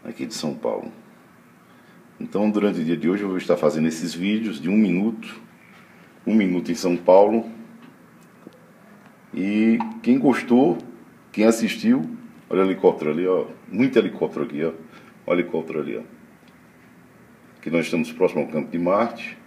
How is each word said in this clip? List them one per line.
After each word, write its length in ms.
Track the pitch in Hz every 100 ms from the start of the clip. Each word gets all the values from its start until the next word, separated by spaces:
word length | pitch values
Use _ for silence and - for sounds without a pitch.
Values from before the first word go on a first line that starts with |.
Aqui 200 | - -
de 100 | 65
São 200 | - 78
Paulo. 380 | 69 58 52 - - - - - - _ _ _ - - - - -
Então, 320 | 82 98 107
durante 300 | 101 101 87
o 40 |
dia 120 | 80 82
de 140 | 82
hoje, 120 | 101
eu 60 | 101
vou 80 | 92
estar 220 | - 85
fazendo 300 | 78 78 80
esses 260 | 80 85
vídeos 440 | 82 95 110 110 73
de 120 | 78
um 60 | 104
minuto, 640 | 104 87 107 - - - - - - - - - - - -
um 80 |
minuto 380 | 110 95 90 82
em 20 |
São 220 | 82 90 85
Paulo. 540 | - 92 85 113 - - - - - - - - - - - - - - - - - - _
E 440 | - 98 107 113 113 - -
quem 160 | 120 131
gostou, 600 | 139 117 - 120 156 170 - - - - -
quem 140 | -
assistiu, 720 | 110 113 107 - 107 127 - - - - -
olha 140 | 92
o 20 |
helicóptero 460 | 95 92 92 - 73
ali, 160 | 78 92
ó, 180 | 90 - - -
muito 280 | 101 131 117
helicóptero 480 | 95 - 78 76 71
aqui, 180 | 71
ó, 80 | 80 - - - - - -
olha 100 | 87
o 40 |
helicóptero 400 | 85 80 80 80
ali, 180 | 69 55
ó. 40 | - - - - - - - _ - - - - - - - -
Aqui 100 | 78
nós 160 | 85
estamos 260 | 80 82 80
próximo 280 | - 90 82
ao 80 | 73
Campo 220 | 78 -
de 80 | 85
Marte. 580 | 87 101 117 - - -